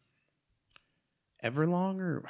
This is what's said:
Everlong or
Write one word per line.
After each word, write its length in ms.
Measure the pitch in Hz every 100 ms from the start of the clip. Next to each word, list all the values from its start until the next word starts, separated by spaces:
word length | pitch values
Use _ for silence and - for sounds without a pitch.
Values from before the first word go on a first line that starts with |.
| _ _ _ _ _ _ _ - _ _ _ _ _ -
Everlong 560 | 120 135 160 175 190 190
or 240 | 180 -